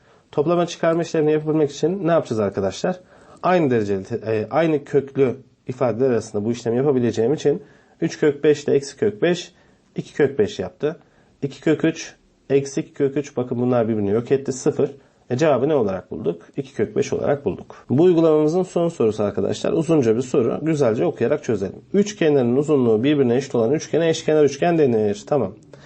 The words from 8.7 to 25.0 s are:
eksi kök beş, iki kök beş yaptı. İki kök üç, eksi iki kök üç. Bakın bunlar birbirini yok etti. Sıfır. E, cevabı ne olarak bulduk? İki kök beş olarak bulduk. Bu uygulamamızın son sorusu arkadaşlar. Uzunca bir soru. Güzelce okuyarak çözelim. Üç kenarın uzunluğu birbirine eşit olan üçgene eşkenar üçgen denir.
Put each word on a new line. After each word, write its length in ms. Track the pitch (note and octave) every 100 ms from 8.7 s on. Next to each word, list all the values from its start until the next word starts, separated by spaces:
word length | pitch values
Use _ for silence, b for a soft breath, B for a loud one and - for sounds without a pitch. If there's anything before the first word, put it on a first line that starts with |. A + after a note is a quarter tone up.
eksi 220 | C3 C#3 -
kök 260 | A2 G#2
beş, 300 | E3 F3 - b b b b -
iki 180 | -
kök 240 | - C#3 C3+
beş 200 | G2 -
yaptı. 380 | F2+ - D3 D#3+ b b b b
İki 180 | C#3+ -
kök 240 | - D3+
üç, 300 | E3 D#3+ - - _ _ -
eksi 300 | C#3 C#3 -
iki 120 | D#3
kök 240 | - C#3+ C#3
üç. 200 | C#3+ -
Bakın 220 | B2 A#2+
bunlar 300 | B2 B2 A2
birbirini 220 | A2 G2+
yok 220 | G#2+ A#2
etti. 200 | C3+ C3+
Sıfır. 380 | C3 D#3 - C#3+ - b b b
E, 60 | B2+
cevabı 320 | D#3+ C#3+ C#3
ne 60 |
olarak 360 | D3 G#2 F#2+ -
bulduk? 320 | - E3 E3+ - -
İki 180 | C3+
kök 220 | - G#2+ -
beş 160 | -
olarak 320 | - - C#3+
bulduk. 320 | G2+ E2+ - - -
Bu 140 | B2
uygulamamızın 600 | F3+ E3 E3 D3+ D3+ F3
son 260 | F3+ F3+ E3+
sorusu 340 | E3 A2+ G#2
arkadaşlar. 500 | G2+ G2 G2 G#2+ -
Uzunca 440 | - D#3 D#3+ A#2 A2
bir 60 |
soru. 360 | C3 D#3 A#2+ B2
Güzelce 420 | D#3 D#3 B2+ A2
okuyarak 400 | E3 - A#2 D3
çözelim. 380 | - G#2+ F#2+ - -
Üç 220 | G3 G#3 -
kenarın 400 | D#3+ C#3+ A#2+ B2+
uzunluğu 480 | D3+ D3 A#2+ A2
birbirine 320 | C3 D3+ B2+ A#2+
eşit 180 | C3
olan 180 | A#2+ A2+
üçgene 360 | C#3+ - C#3+ E3
eşkenar 360 | E3 - D#3
üçgen 340 | D3 C3 E3+ E3+
denir. 460 | C#3 A2+